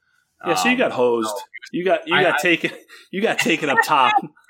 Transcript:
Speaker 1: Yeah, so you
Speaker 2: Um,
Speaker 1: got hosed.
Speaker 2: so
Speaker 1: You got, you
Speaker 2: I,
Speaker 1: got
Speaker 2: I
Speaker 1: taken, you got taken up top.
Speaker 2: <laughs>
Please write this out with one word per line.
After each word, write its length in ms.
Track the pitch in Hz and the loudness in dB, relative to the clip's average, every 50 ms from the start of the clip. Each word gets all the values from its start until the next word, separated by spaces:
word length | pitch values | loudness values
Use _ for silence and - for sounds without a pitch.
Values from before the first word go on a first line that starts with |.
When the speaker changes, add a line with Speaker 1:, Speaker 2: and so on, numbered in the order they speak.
| _ _ _ _ _ _ _ _ - | _ _ _ _ _ _ _ _ -6
Speaker 1:
Yeah, 80 | 180 160 | -4 -2
so 140 | - - 240 | 0 0 0
you 60 | 254 | 0
Speaker 2:
Um, 40 | 254 | 0
Speaker 1:
got 140 | 220 135 123 | 0 -2 0
hosed. 360 | 131 123 123 117 117 110 110 | 0 2 2 2 0 -2 -4
Speaker 2:
so 120 | 104 101 - - - - - - - | -6 -8 -12 -14 -20 -20 -18 -10 -8
Speaker 1:
You 120 | 165 180 | -4 -2
got, 220 | 185 170 156 - | 0 -2 -2 -2
you 80 | 156 175 | -2 0
Speaker 2:
I, 80 | - 190 | 2 2
Speaker 1:
got 120 | 165 139 | 2 2
Speaker 2:
I 80 | 147 165 | 2 2
Speaker 1:
taken, 280 | 180 165 156 - 156 - - - _ - - - _ | 2 2 2 0 -4 -6 -8 -16 _ -20 -20 -20 _
you 100 | - 190 | -6 -2
got 200 | 202 202 147 - | -2 0 0 0
taken 280 | - - 165 - 151 143 | 0 0 0 0 0 0
up 100 | 131 - - | 0 0 2
top. 280 | - 156 139 127 123 427 403 | 2 2 4 4 4 2 0
Speaker 2:
<laughs> 40 | - - - _ _ | -2 -4 -12 _ _